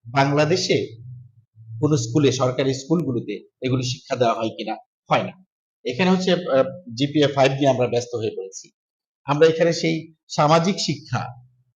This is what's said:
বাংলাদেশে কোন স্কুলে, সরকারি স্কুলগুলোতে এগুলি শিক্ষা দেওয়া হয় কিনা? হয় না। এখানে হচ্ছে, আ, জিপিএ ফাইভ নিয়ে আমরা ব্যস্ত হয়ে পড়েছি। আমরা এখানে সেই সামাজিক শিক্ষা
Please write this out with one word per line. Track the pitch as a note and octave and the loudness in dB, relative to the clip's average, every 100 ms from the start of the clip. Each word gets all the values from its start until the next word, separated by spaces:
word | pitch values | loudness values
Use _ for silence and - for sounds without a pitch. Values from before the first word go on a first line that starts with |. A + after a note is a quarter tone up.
| A#2 | -4
বাংলাদেশে | C3+ C#3 C#3+ D3+ F3+ - C#3+ F#2+ - - - - _ _ _ - - | 0 2 2 2 0 0 0 -2 -10 -18 -18 -20 _ _ _ -16 -4
কোন | D3 D3+ | 0 0
স্কুলে, | - D#3 C#3 | 0 2 2
সরকারি | - B2+ B2+ C3+ | 2 0 0 -2
স্কুলগুলোতে | C3 - E3+ C3+ A#2 - G2+ - _ | -2 -2 -2 0 -4 -6 -10 -12 _
এগুলি | C3 B2+ | -2 -2
শিক্ষা | B2+ B2 - C3 | -2 -6 -6 0
দেওয়া | A#2+ | 0
হয় | A2 A2+ | 2 -2
কিনা? | G#2+ G#2+ G#2+ - _ - | -6 -8 -10 -12 _ -2
হয় | D3 | -2
না। | F#3+ - _ _ _ _ | -2 -8 _ _ _ _
এখানে | - B2+ F#3 | -6 0 2
হচ্ছে, | F#3+ F#3+ | 4 2
আ, | F3+ - C3+ C3+ - - | 0 2 2 0 -2 -12
জিপিএ | A2+ C#3+ D3+ C#3 | -4 -2 2 2
ফাইভ | C#3 C3+ | 4 2
নিয়ে | C#3 C#3+ | 4 2
আমরা | B2 B2 | 2 0
ব্যস্ত | A#2+ A#2+ | 0 -2
হয়ে | A#2+ G#2+ G#2 | -4 -4 -6
পড়েছি। | F#2+ - - _ _ _ _ _ | -10 -14 -20 _ _ _ _ _
আমরা | - D3 D#3+ | -4 4 4
এখানে | D#3+ E3+ | 4 0
সেই | E3 E3 D#3+ - _ _ | 0 -2 -4 -6 _ _
সামাজিক | - D3+ E3 E3+ F#3+ | 0 4 4 2 -2
শিক্ষা | - D3 - A2+ - - - _ _ | -4 -6 -6 -8 -8 -14 -20 _ _